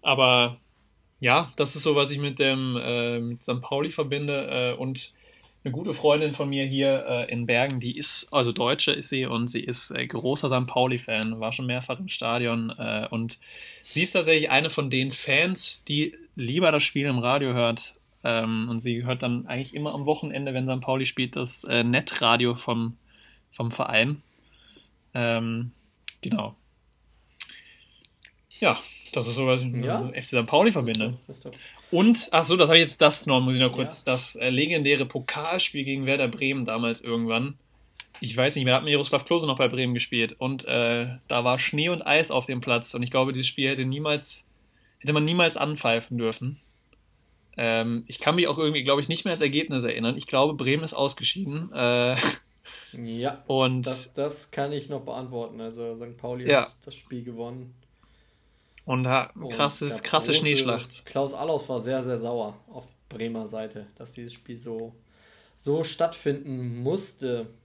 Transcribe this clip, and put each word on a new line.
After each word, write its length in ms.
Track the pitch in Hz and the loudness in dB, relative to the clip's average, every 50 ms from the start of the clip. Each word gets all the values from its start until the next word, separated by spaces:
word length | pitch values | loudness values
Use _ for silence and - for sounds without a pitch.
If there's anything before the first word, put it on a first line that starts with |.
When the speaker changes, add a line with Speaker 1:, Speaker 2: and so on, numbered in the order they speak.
Speaker 1:
Aber 560 | - 147 135 131 131 127 123 123 120 120 120 - _ _ _ _ _ _ _ _ _ _ _ _ | 2 2 4 6 6 6 6 6 4 2 0 -8 _ _ _ _ _ _ _ _ _ _ _ _
ja, 320 | 131 123 123 156 170 - - | 2 4 4 4 4 0 0
das 180 | - 180 - - | 0 2 2 2
ist 80 | 151 135 | 2 2
so, 120 | 160 147 | 4 4
was 160 | 143 143 135 | 4 4 2
ich 80 | 147 139 | 0 -2
mit 200 | 147 143 131 131 | -4 -4 0 2
dem, 380 | 143 135 135 131 131 131 123 120 | 2 2 2 2 0 -2 -2 -2
äh, 400 | 123 123 120 120 120 120 120 120 | -2 -2 -2 0 0 -2 -2 -2
mit 240 | 117 120 120 120 - | -4 -4 -6 -8 -4
Sankt 200 | - 123 123 123 | -4 -4 -4 -4
Pauli 280 | - 143 139 147 160 | -4 -2 -2 -2 -2
verbinde, 840 | - - 143 131 139 143 143 143 143 139 135 - 139 127 123 123 123 | -2 -4 -4 -2 -2 -4 -2 -2 -4 -4 -4 -4 -2 -2 0 -2 -2
äh, 40 | - | -4
und 340 | 131 131 135 - - - _ _ _ - _ _ - - _ _ _ | -4 -6 -6 -6 -8 -12 _ _ _ -20 _ _ -20 -20 _ _ _
eine 80 | 139 | -6
gute 220 | 123 147 175 202 151 | -6 -4 -4 -6 -6
Freundin 400 | - - 151 147 151 156 151 139 | 2 4 4 6 6 4 0 -2
von 140 | - 147 139 | -2 -4 -2
mir 160 | 139 139 135 | 0 -2 -2
hier, 400 | 135 131 135 135 139 135 131 - | -2 0 2 2 2 2 2 0
äh, 240 | - 127 120 123 - | -2 -2 -2 -2 -4
in 140 | 123 120 117 | -4 -4 0
Bergen, 340 | 113 120 117 127 139 135 127 | 2 2 2 2 2 0 -4
die 180 | 117 120 127 | -4 -6 -6
ist, 340 | - 143 - - - - - | 0 2 4 4 4 2 2
also 200 | - 143 123 120 | 2 2 2 2
Deutsche 420 | 113 - 127 120 139 - - - 139 | 2 0 0 0 2 2 2 0 0
ist 160 | 143 139 - | 0 -2 -4
sie 160 | 143 131 131 | -2 -2 -2
und 220 | 123 117 113 120 | -2 0 -2 -2
sie 120 | 120 - 120 | -2 -2 -4
ist, 320 | - - 123 - - - | -4 -2 -2 0 0 0
äh, 140 | - 127 123 | -2 -4 -4
großer 440 | - - 117 - 123 135 147 - 139 | -4 -4 -4 -2 -2 -2 0 0 2
Sankt 200 | 131 127 127 123 | 2 2 0 0
Pauli-Fan, 680 | - 127 127 127 127 120 - - 113 107 110 110 113 113 | 2 2 2 2 2 -2 -4 -4 -4 -2 -2 -2 -4 -4
war 120 | 110 110 | -4 -4
schon 140 | 120 120 131 | -4 -4 -4
mehrfach 340 | 123 120 127 123 - 151 139 | -4 -4 -4 -4 -6 -8 -8
im 100 | 190 185 | -6 -8
Stadion, 600 | - - 127 117 117 120 123 117 117 117 113 110 101 | -6 -4 -2 -2 0 0 0 0 0 0 -2 -4 -6
äh, 300 | - 117 113 107 107 110 - | -6 -6 -4 -4 -4 -4 -4
und 300 | - 113 113 113 - - - - - - - - - - | -4 -4 -4 -6 -8 -12 -18 -20 -20 -20 -20 -20 -20 -20
sie 220 | - - - 151 175 | -16 -6 -2 -2 -2
ist 100 | 180 - | 2 2
tatsächlich 360 | 190 165 160 160 156 151 - | 0 4 4 4 4 4 4
eine 200 | 131 135 151 160 | 2 2 2 2
von 200 | - - 143 135 | -2 -2 -2 0
den 220 | 135 131 135 135 | 0 0 0 -2
Fans, 720 | 127 - - - 135 143 165 180 185 - - - - - - | -4 -6 -2 0 2 2 2 2 2 0 0 0 -2 -4 -6
die 320 | - 147 147 151 - - - - - _ | -4 -2 -2 -2 -2 -4 -12 -20 -18 _
lieber 360 | - 127 117 135 165 185 165 | -8 -6 -2 0 4 4 4
das 120 | 151 147 139 | 4 4 2
Spiel 240 | - - 147 139 | 0 0 -2 0
im 120 | 143 135 123 | 0 0 2
Radio 340 | 117 123 131 143 143 131 131 | 2 2 2 2 2 0 2
hört, 420 | 123 120 117 117 117 - - - _ _ _ _ _ - | 2 2 2 0 -2 -6 -12 -14 _ _ _ _ _ -2
ähm, 460 | 120 117 113 113 113 113 110 110 120 | 0 0 0 0 0 0 -2 -2 -2
und 100 | 117 113 | -4 -4
sie 240 | 113 123 117 117 120 | -2 -2 -4 -2 -2
hört 200 | 127 127 127 131 | -2 -4 -2 -2
dann 240 | 123 120 120 123 | -2 -2 -2 -4
eigentlich 260 | - 127 123 135 131 - | -6 -6 -6 -6 -8 -8
immer 200 | 143 147 151 151 | -6 -6 -6 -6
am 120 | 143 143 | -4 0
Wochenende, 480 | 143 151 151 - 151 - 139 143 139 131 | 0 0 0 -2 -8 -6 -6 -6 -4 -2
wenn 140 | 131 131 | -2 -2
Sankt 180 | 131 127 131 123 | -2 -2 -4 -2
Pauli 220 | - 131 131 131 | -2 -2 0 -2
spielt, 280 | 123 - - 127 127 - | -2 -2 -2 -4 -4 -2
das, 280 | - 131 123 - - - | -6 -6 -6 -6 -8 -4
äh, 200 | - 127 120 117 | 0 2 2 4
Netradio 680 | 120 120 135 - - - - 120 113 117 120 123 120 120 | 4 2 2 0 0 -4 2 4 4 4 6 4 2 0
vom, 440 | 120 - - 120 117 113 117 117 _ _ _ _ _ _ - _ _ _ _ | -2 -4 -4 -2 -2 -2 -4 -6 _ _ _ _ _ _ -20 _ _ _ _
vom 200 | _ - 120 117 | _ -6 -6 -4
Verein. 500 | 117 - - - 117 110 117 135 147 147 _ _ _ _ _ _ _ _ _ _ _ - _ _ _ _ _ _ _ | -2 -4 -4 2 2 2 2 2 0 -6 _ _ _ _ _ _ _ _ _ _ _ -20 _ _ _ _ _ _ _
Ähm, 560 | 127 120 117 117 113 113 113 113 113 120 120 - _ _ _ _ _ _ - - _ | -2 0 0 0 0 0 -2 -4 -4 -6 -8 -10 _ _ _ _ _ _ -18 -16 _
genau. 340 | - 190 233 202 - 107 - _ _ _ _ _ _ _ _ _ _ _ _ _ _ _ - _ - - - - - - - _ - _ _ _ _ - _ _ _ - _ _ _ _ - - | -4 -4 -2 -2 -2 -6 -10 _ _ _ _ _ _ _ _ _ _ _ _ _ _ _ -12 _ -12 -12 -12 -20 -20 -20 -20 _ -20 _ _ _ _ -20 _ _ _ -20 _ _ _ _ -8 2
Ja, 180 | 220 170 113 - - - - - - - - | 2 2 2 2 -2 -12 -16 -18 -16 -6 -4
das 140 | 135 117 | -4 -2
ist 80 | 113 120 | -2 -2
so, 100 | 131 135 | 0 2
was 160 | 131 127 127 | 2 2 2
ich 80 | 127 127 | 2 -2
mit 160 | 123 120 123 | -2 -2 -2
Speaker 2:
Ja. 140 | 135 - - | -2 -2 -2
Speaker 1:
dem 140 | 131 127 - | -4 -4 -6
F 100 | - 123 | -8 -8
C 100 | - - | 0 0
Sankt 140 | 123 113 113 | 0 0 4
Pauli 220 | - 151 196 233 | 6 6 6 6
verbinde. 440 | 196 165 123 117 113 107 110 117 127 123 - | 4 2 0 0 0 0 -2 -2 -4 -8 -12
Speaker 2:
Das 100 | - - | -20 -20
ist 80 | - - | -16 -16
doch, 60 | 131 | -16
das 80 | - - | -16 -16
ist 60 | - - - - - - | -20 -20 -20 -20 -8 0
doch 60 | - | 4
Speaker 1:
Und, 300 | 170 190 226 233 233 - - | 6 8 8 8 6 4 4
ach 120 | - 160 165 | 4 4 6
so, 140 | - 175 | 6 6
das 120 | 180 165 147 | 6 8 10
hab 60 | 160 | 10
ich 60 | 170 | 8
jetzt, 180 | 165 147 - - | 8 8 6 6
das 260 | 160 147 147 - - | 6 6 8 6 2
noch, 120 | 151 135 127 | 4 4 4
muss 140 | 127 127 127 | 4 4 4
ich 60 | 131 | 4
noch 120 | 131 127 | 2 2
kurz, 320 | 127 - 131 120 - - - | 2 0 -2 -2 -2 -2 0
Speaker 2:
Ja. 100 | - 127 | 0 2
Speaker 1:
das, 220 | 127 - - - | 2 2 0 0
äh, 140 | 113 117 127 | 0 -2 0
legendäre 560 | 127 127 151 156 175 160 143 139 143 131 131 | 2 2 0 2 0 0 4 4 2 2 2
Pokalspiel 800 | 127 - 135 127 - - 147 147 165 175 185 175 - - 147 135 | -4 -4 -8 -6 -6 -6 -4 -2 -2 0 0 -2 -2 -2 -4 -4
gegen 240 | 135 135 135 135 | -4 -4 -4 0
Werder 200 | 135 139 139 135 | 0 0 0 0
Bremen 380 | 120 113 - 139 135 135 135 123 | -2 -2 -2 -2 -2 -2 -2 -4
damals 360 | 110 110 117 120 117 117 - | -4 -2 -2 -2 -2 -2 -4
irgendwann. 520 | - 120 117 117 117 113 113 117 127 143 143 - _ _ _ _ _ _ _ - - _ _ - | -4 -4 -2 -2 0 0 0 0 -2 -2 -6 -12 _ _ _ _ _ _ _ -20 -20 _ _ -12
Ich 160 | - 117 104 | -10 -6 0
weiß 200 | 123 127 143 147 | 2 2 2 2
nicht 100 | 151 131 | 2 4
mehr, 80 | 127 127 | 4 4
da 60 | 131 | 4
hat 40 | 135 | 4
Miroslav 420 | 151 143 143 139 - - 139 - | 2 2 2 2 2 0 0 2
Klose 200 | - 170 170 160 | 2 0 2 2
noch 140 | 147 131 131 | 0 0 2
bei 80 | 135 | 2
Bremen 260 | 123 120 127 131 123 123 | 0 2 0 -2 0 0
gespielt. 420 | 120 - - - 120 113 107 - _ | -2 -2 -2 0 0 0 0 -2 _
Und, 260 | 131 127 135 131 - | -4 -4 -4 -4 -4
äh, 520 | - 127 120 120 117 120 117 120 127 123 127 _ | -2 0 0 2 2 0 -2 -2 -6 -8 -12 _
da 160 | _ - 123 120 | _ -2 0 2
war 160 | 123 127 123 | 2 2 2
Schnee 300 | - - - 147 151 170 | 0 -2 0 0 0 0
und 160 | 175 165 - | -2 -2 0
Eis 260 | - 143 156 151 156 | 2 4 4 4 4
auf 160 | 139 131 123 | 0 0 -2
dem 120 | - 135 123 | -2 -6 -6
Platz. 360 | 120 135 120 117 113 - - | -2 0 0 0 0 -2 -2
Und 80 | 120 123 | -2 -4
ich 80 | 123 | 0
glaube, 200 | - 131 131 135 | 2 2 2 2
dieses 160 | 131 127 127 | 0 -2 -2
Spiel 220 | - - - 135 131 | -2 -2 0 0 0
hätte 160 | 139 135 131 | 0 0 -2
niemals, 640 | 131 131 143 151 151 147 147 - - - - - _ _ _ _ _ _ _ _ _ _ | -2 -2 -2 0 0 0 0 0 -2 -4 -6 -10 _ _ _ _ _ _ _ _ _ _
hätte 160 | _ - 143 147 | _ -2 0 2
man 100 | 151 151 | 2 2
niemals 320 | 156 170 180 175 165 165 | 2 4 4 4 4 2
anpfeifen 600 | - 143 151 151 139 - 120 117 117 - - 127 | 0 -2 -2 -2 -2 0 2 2 2 0 -4 -4
dürfen. 420 | 120 117 113 113 - 123 127 131 - _ _ _ _ _ _ _ _ _ _ _ _ _ _ _ _ _ _ - | -2 -2 -2 -2 -2 -6 -8 -8 -8 _ _ _ _ _ _ _ _ _ _ _ _ _ _ _ _ _ _ -6
Ähm, 480 | - 120 117 113 113 113 117 117 117 117 | -2 0 2 2 2 2 0 -2 -4 -6
ich 120 | - - - | -8 -12 0
kann 160 | - 151 160 | 2 2 4
mich 120 | 180 175 | 4 2
auch 100 | - 143 | 2 2
irgendwie, 260 | 160 160 151 156 147 123 | 2 0 0 0 0 2
glaub 160 | 139 139 143 | 2 2 2
ich, 80 | 147 | 2
nicht 160 | 127 165 165 - | -2 -4 -4 -2
mehr 100 | 196 170 | -4 -2
ans 100 | 160 151 | 0 0
Ergebnis 400 | 143 139 147 151 - 143 131 127 | 2 2 0 -2 0 -2 -2 -2
erinnern. 340 | 117 - - 113 117 131 | -2 -2 -2 -2 -2 -2
Ich 80 | - - | -4 -6
glaube, 280 | - - 135 135 151 151 | -2 2 2 4 4 2
Bremen 280 | 143 131 127 139 151 160 | 0 0 0 0 0 0
ist 100 | 156 - | -2 0
ausgeschieden. 800 | - 139 139 - - - - - 185 196 147 143 156 165 202 - | 0 0 0 0 -2 -2 -4 -2 -2 -4 -6 -6 -6 -8 -8 -4
Äh, 420 | 143 127 120 123 123 120 123 127 120 123 - - - _ _ _ _ _ - - - - - - | 0 2 2 4 4 2 2 0 0 0 -2 -2 -4 _ _ _ _ _ -20 -20 -20 -20 -18 -14
Speaker 2:
Ja, 500 | 131 117 113 113 117 123 131 - - - | -12 -10 -8 -6 -4 -4 -4 -4 -6 -6
Speaker 1:
und 360 | - 139 131 131 127 127 127 120 | -2 2 2 4 2 2 0 -2
Speaker 2:
das, 300 | 131 127 - - - _ | -2 -4 -6 -8 -10 _
das 360 | - 139 147 147 - - _ | -4 -4 -4 -4 -8 -16 _
kann 220 | - - 139 143 | -6 -4 -4 -4
ich 180 | 147 143 123 127 | -4 -6 -8 -8
noch 120 | 143 131 | -10 -10
beantworten. 600 | - - 117 123 127 123 123 120 117 113 113 113 | -8 -8 -10 -10 -10 -8 -8 -8 -8 -8 -10 -12
Also 340 | 113 113 113 117 117 117 113 | -12 -12 -10 -10 -10 -10 -10
Sankt 220 | 113 117 120 120 | -10 -14 -16 -16
Pauli 320 | - - 123 123 127 123 131 | -12 -10 -8 -8 -4 2 4
Speaker 1:
Ja. 140 | 143 135 120 | 4 4 4
Speaker 2:
hat 120 | - - _ _ | 0 -8 _ _
das 100 | - - | -20 -20
Spiel 280 | - - _ 131 123 120 | -20 -16 _ -12 -12 -10
gewonnen. 500 | 123 120 113 120 120 123 131 127 127 123 _ _ _ _ _ _ _ _ _ _ _ _ _ _ _ _ _ _ _ _ - _ | -10 -10 -10 -10 -10 -10 -14 -16 -18 -20 _ _ _ _ _ _ _ _ _ _ _ _ _ _ _ _ _ _ _ _ -20 _
Speaker 1:
Und 180 | - 131 127 127 | -4 -2 -2 0
ha-, 240 | 127 131 131 123 - - | 2 2 2 0 -2 -10
Speaker 2:
Und 140 | - 160 131 | -14 -12 -10
Speaker 1:
krasses, 460 | 117 - 147 143 - - 151 143 120 | -2 0 0 0 0 -2 -2 -4 -4
Speaker 2:
der 60 | 110 | -4
Speaker 1:
krasse 300 | - - - 156 151 - | -2 2 2 2 4 4
Speaker 2:
große 80 | 151 156 | 2 2
Speaker 1:
Schneeschlacht. 640 | 156 151 147 135 131 127 117 113 117 - - - - | 4 4 2 2 2 0 -2 -4 -6 -10 -14 -16 -16
Speaker 2:
Klaus 280 | - - 135 139 139 139 | -8 -4 -2 -2 -2 -4
Allofs 340 | - 139 - - 139 139 - | -6 -4 -2 -2 -4 -4 -4
war 120 | 131 120 | -6 -6
sehr, 220 | 107 120 131 131 123 | -4 -2 -4 -4 -2
sehr 140 | 127 123 | -4 -4
sauer 400 | 113 113 117 123 120 110 104 104 - _ - | -4 -4 -4 -4 -4 -6 -6 -10 -14 _ -20
auf 160 | - 127 - - _ _ _ _ | -20 -20 -20 -20 _ _ _ _
Bremer 360 | - 113 113 117 117 113 110 | -10 -8 -6 -6 -6 -6 -8
Seite, 400 | 104 110 110 107 107 - 107 104 104 _ | -8 -8 -8 -10 -10 -12 -14 -18 -18 _
dass 180 | _ 123 117 - | _ -20 -18 -16
dieses 200 | - 120 117 120 | -16 -16 -16 -16
Spiel 240 | - _ - 120 | -20 _ -18 -18
so, 380 | 117 120 117 113 113 113 113 117 - _ _ _ _ _ - - - _ _ _ _ | -14 -10 -10 -8 -8 -10 -12 -14 -20 _ _ _ _ _ -20 -20 -20 _ _ _ _
so 240 | _ 139 143 160 160 | _ 0 0 0 0
stattfinden 1000 | 160 - - 165 165 165 - - 147 139 139 143 151 131 127 123 123 120 120 | -2 -2 0 -2 -2 -2 -2 -2 -2 -2 -2 -4 -8 -8 -6 -6 -6 -6 -4
musste. 640 | 123 135 170 190 190 - - _ 139 127 120 117 113 110 - - _ | -2 -2 -2 -2 -4 -8 -14 _ -4 -4 -4 -4 -6 -10 -14 -20 _